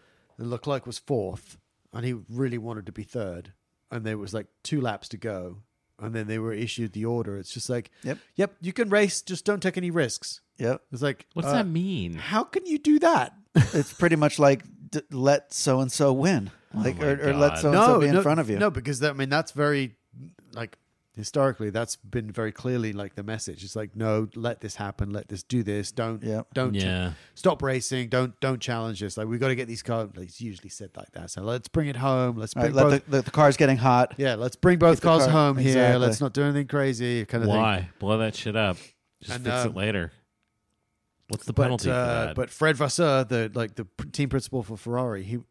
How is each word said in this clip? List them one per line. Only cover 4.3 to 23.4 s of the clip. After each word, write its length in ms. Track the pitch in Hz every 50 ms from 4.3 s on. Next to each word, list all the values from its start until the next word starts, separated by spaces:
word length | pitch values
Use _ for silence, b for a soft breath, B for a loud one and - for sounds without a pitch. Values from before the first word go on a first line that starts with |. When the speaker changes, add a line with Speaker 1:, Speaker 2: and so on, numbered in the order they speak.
| 95
Speaker 1:
like, 120 | 110 101 _ _ _
two 180 | - - 156 143
laps 280 | 123 113 104 - - -
to 60 | 113
go, 420 | 95 - 113 101 92 90 90 92 104 - _ _ _ _ _ _ -
and 160 | 107 110 113
then 120 | 113 107
they 120 | 104 110 113
were 140 | 110 113
issued 400 | 107 107 113 107 - - 113 101
the 120 | - 107 110
order. 320 | 117 120 117 110 104 101 98
It's 140 | 90 -
just 180 | - 117 - -
like, 200 | 123 120 - - _ b
Speaker 2:
Yep. 160 | b 127 139 - B B B
Speaker 1:
"Yep, 200 | B 202 202 - -
you 120 | 165 185
can 160 | 175 247 233 202
race, 320 | 202 208 208 190 - -
just 220 | - - 185 - -
don't 180 | 208 208 185
take 140 | 190 185 165
any 140 | 185 180 175
risks." 500 | 160 170 139 113 - - - - - - _ _ _ -
Speaker 2:
Yep. 240 | 113 117 131 - _ _
Speaker 1:
It's 100 | 139 117
like, 240 | 143 139 - - - _ -
Speaker 3:
What's 140 | 165 147 139
Speaker 1:
uh, 40 | 143
Speaker 3:
that 120 | 233 208
mean? 480 | 175 160 165 185 196 185 120 87 85 82
Speaker 1:
how 300 | 80 - - 202 220 339
can 220 | - - 381 370
you 120 | 359 302 294
do 200 | - 294 302 302
that? 340 | 339 330 330 135 123 - - - _ _ -
<laughs> 200 | 160 - - -
Speaker 2:
It's 180 | 156 139 -
pretty 240 | - - 175 170 160
much 220 | 156 151 147 - -
like, 240 | 147 139 139 107 - - - - - -
d-, 100 | - 147 - -
let 420 | 147 127 131 139 143 - - -
so-and-so 600 | - - - 147 127 131 131 123 - - 147 139
win. 380 | 127 135 147 190 185 123 98 92 - _ _ _ -
Speaker 3:
Oh 60 | 110
Speaker 2:
Like, 180 | - 131 - -
Speaker 3:
my 80 | 151
Speaker 2:
or, 220 | 143 143 139 147 139
or 20 | 139
let 160 | 143 143 143
Speaker 3:
God. 60 | 160 160
Speaker 2:
so-and-so 320 | 165 143 156 190 226 247 247
Speaker 1:
No, 60 | 175
Speaker 2:
be 60 | 147 143
in 60 | 151
Speaker 1:
no, 80 | 190
Speaker 2:
front 160 | 196 147 156 165
of 80 | 160 110
you. 80 | 104 98
Speaker 1:
no, 120 | 208 208
because 300 | 151 135 117 143 139 120
that, 100 | 143 151
I 20 | 139
mean, 140 | 135 135 135
that's 220 | 143 156 160 -
very, 440 | - 143 147 147 147 139 131 117 110 _ _ _ - 120 135 - - _ _ _
like, 240 | 117 117 117 - - - _ _ _ _ _ _ -
historically, 540 | 110 104 - - 147 135 135 120 - 110 104
that's 260 | 98 113 117 - -
been 340 | - - 98 - 120 110 107
very 220 | 95 120 110 107
clearly, 400 | - - - 127 127 120 113 107
like, 240 | 101 101 101 95 -
the 80 | 101 101
message. 400 | 107 113 107